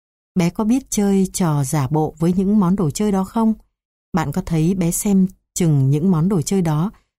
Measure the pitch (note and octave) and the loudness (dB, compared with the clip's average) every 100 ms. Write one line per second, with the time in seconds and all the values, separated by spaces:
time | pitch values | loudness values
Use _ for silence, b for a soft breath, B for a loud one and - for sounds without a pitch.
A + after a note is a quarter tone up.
0 | _ _ _ F#3 F3 - G#3+ C4 - - | _ _ _ -2 -2 0 0 0 -2 -2
1 | G3+ G3 F#3 - F3 D3 C3+ D#3 C3 D3+ | 2 2 0 -2 -2 0 -2 -2 0 0
2 | D#3 - E3 F#3 F#3+ G#3+ F3 G3 D#3 - | -2 -2 0 0 2 2 2 2 0 -2
3 | G#3 G3 F#3+ A#3 A3 G#3+ _ _ _ _ | -2 -2 -2 -2 -2 -2 _ _ _ _
4 | _ F3 C#3+ D#3+ F#3+ E3 D#3+ F#3+ E3 F3+ | _ -4 -2 -4 -2 0 0 0 -2 -2
5 | G#3 G3 F#3 - _ - E3+ D3 C3+ D3 | 0 2 0 -4 _ -2 2 2 2 2
6 | F3+ E3 F3 G3+ C3+ G3 E3+ D3+ F#3+ b | 2 0 0 0 0 -2 0 -2 -4 b
7 | b | b